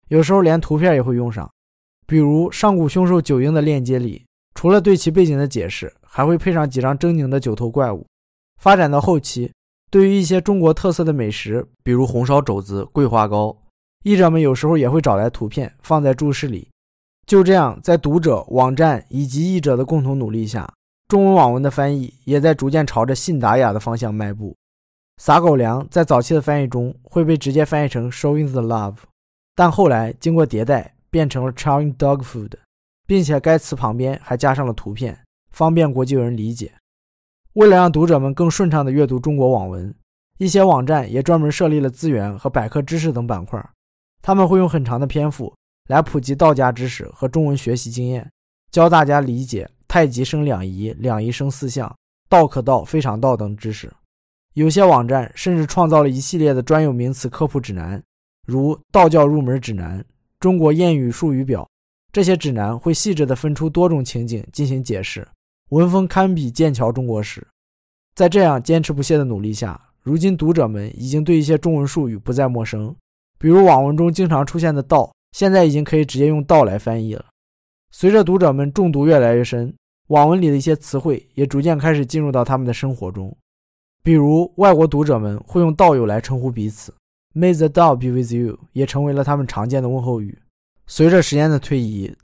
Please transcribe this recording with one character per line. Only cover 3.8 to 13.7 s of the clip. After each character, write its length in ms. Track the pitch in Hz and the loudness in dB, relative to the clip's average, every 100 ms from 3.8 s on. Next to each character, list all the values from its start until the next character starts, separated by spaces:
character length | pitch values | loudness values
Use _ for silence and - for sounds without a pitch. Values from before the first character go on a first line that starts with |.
接 160 | 123 127 | -2 -4
里， 280 | 120 - _ _ _ | -4 -8 _ _ _
除 140 | - 170 | -4 2
了 120 | 202 | 4
对 140 | 190 | 4
其 160 | 185 165 | 2 2
背 140 | 165 | 2
景 140 | 170 139 | 2 2
的 100 | 143 | -2
解 180 | 123 87 | -4 -8
释， 240 | - 82 - | -8 -14 -16
还 240 | _ - 143 | _ -2 0
会 100 | 165 | 0
配 160 | 190 | 0
上 160 | 165 147 | -2 -2
几 120 | 127 | -2
张 180 | 131 139 | -2 -2
狰 140 | 170 | 0
狞 160 | 165 135 | 0 -2
的 120 | 135 | -2
九 140 | 127 | -4
头 160 | 107 120 | -4 -4
怪 200 | 139 127 | -2 -2
物。 140 | 95 - _ _ _ _ _ | -4 -12 _ _ _ _ _
发 160 | 190 196 | 4 4
展 140 | 156 | 4
到 100 | 143 | 2
后 180 | 190 165 | 2 0
期， 320 | - 123 120 - _ _ _ | -2 -8 -10 -12 _ _ _
对 180 | 196 196 | 4 4
于 60 | |
一 80 | 196 | 2
些 180 | 170 185 | 0 0
中 200 | 180 202 | 0 2
国 120 | 165 | 2
特 180 | 160 190 | 2 0
色 100 | 170 | 0
的 100 | 160 | -2
美 180 | 147 107 | -2 -4
食， 360 | 107 107 117 131 _ | -6 -6 -6 -6 _
比 80 | - | -2
如 160 | 123 131 | 0 0
红 180 | 123 | -2
烧 180 | 123 143 | 0 0
肘 180 | 139 101 | 0 -4
子、 240 | 98 98 - | -6 -8 -6
桂 140 | - 131 | -2 0
花 200 | 113 107 | 2 0
糕， 300 | 104 107 - _ | 0 -2 -6 _